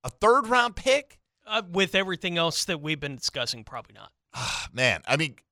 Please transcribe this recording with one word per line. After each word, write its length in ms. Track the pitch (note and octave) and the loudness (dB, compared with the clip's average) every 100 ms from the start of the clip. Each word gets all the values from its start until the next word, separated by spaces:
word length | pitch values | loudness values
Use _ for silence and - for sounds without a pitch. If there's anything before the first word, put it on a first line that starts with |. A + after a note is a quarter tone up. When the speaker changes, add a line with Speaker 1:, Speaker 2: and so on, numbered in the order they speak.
Speaker 1:
A 40 | - | -10
third 360 | - - C4+ A3 | 2 6 6 4
round 280 | B3 A#3+ G3 | 2 2 0
pick? 420 | C4+ C4+ C#4+ _ _ _ - | 2 2 0 _ _ _ -4
Speaker 2:
Uh, 160 | G#3+ F#3 | -4 -2
with 240 | F3 F#3+ | 0 2
everything 420 | F#3+ F#3+ F3+ F#3 E3+ | 0 -2 -4 -4 0
else 300 | E3 - - | 0 0 -4
that 160 | E3 | -6
we've 180 | D3+ D3+ | -4 -6
been 160 | C#3+ C3 | -6 -8
discussing, 480 | - C#3 A#2+ A#2+ | -8 -6 -6 -8
probably 300 | G#2+ A#2+ - | -10 -14 -14
not. 180 | G2+ G2+ _ _ | -20 -20 _ _
Speaker 1:
Ah, 340 | - - - - | -8 -6 -6 -8
man, 300 | A#2 B2+ E2+ - | 2 2 2 0
I 80 | C#3 | 0
mean 200 | D#3 A#2 _ | 0 -6 _